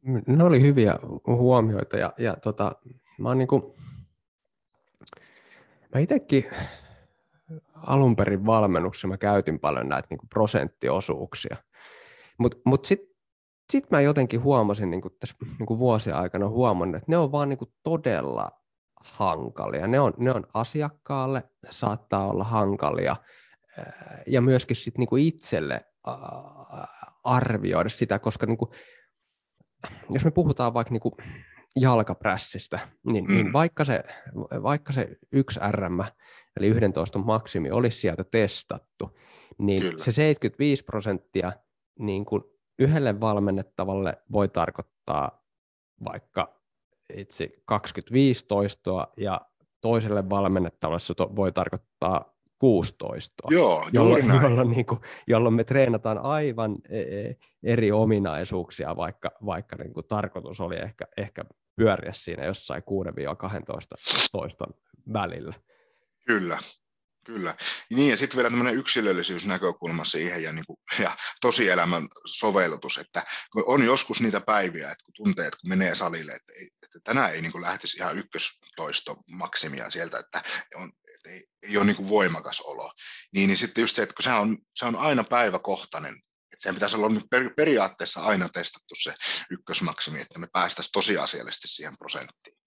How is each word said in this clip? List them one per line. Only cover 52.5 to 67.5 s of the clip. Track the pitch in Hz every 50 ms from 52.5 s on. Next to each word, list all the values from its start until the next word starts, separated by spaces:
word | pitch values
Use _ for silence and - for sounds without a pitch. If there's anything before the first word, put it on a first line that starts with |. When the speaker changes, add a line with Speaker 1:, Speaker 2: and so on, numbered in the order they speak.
| _ _
Speaker 1:
kuusitoista. | - 131 113 90 85 - - _ - - - 69 - - _ - - -
Speaker 2:
Joo, | 156 175 160 107 87 76 - -
Speaker 1:
Jolloin, | - 120 143 - - 151 135
Speaker 2:
juuri |
näin. | 113 127 131
Speaker 1:
jolloin, | 131 139 120 120 127 120
niinku, | 117 131 117 - - 117 - - - - -
jolloin | - 120 110 117 117 113
me | 117 113
treenataan | - 127 135 135 123 113 107 107 113 110 98
aivan, | - 135 151 151 151 143 113 117 113 107 104 - - _
e-, | 87 110 80 64 95 101
e-, | 104 - 131 _ _ _ _ _
eri | - 110 117 117 113 101
ominaisuuksia, | 104 107 113 107 110 104 98 92 78 73 90 - 107 92 85 - - - 78 69 85
vaikka, | - 82 80 78 _ - - - _ 110
vaikka | 104 90 85 - _ -
niinku | - - - - -
tarkoitus | - _ 110 104 104 - _ 92 - - 87 98
oli | 95 87 90
ehkä, | 85 - 110 110 _ - - _
ehkä | - 101 98 _ - 85 _ _ _ _ _ _
pyöriä | - 113 110 98 90 - -
siinä | - - - - 82 - 69
jossain | 82 98 - - - 64 -
kuuden | - - 98 98 92 87 78
viiva | - 69 67 82
kahdentoista | - - 107 104 82 - - - - - _ - - - - - - - -
toiston | - 95 73 - - _ - - - _ _ _ _ _ _ -
välillä. | 110 107 98 87 82 80 76 82 - - _ _ _ _ _ _ _ _ _ _ _ _ _
Speaker 2:
Kyllä, | 127 117 101 92 85 80 76 - - - _ _ _ _ _ _ _ _ _ _
kyllä. | - 117 107 90 82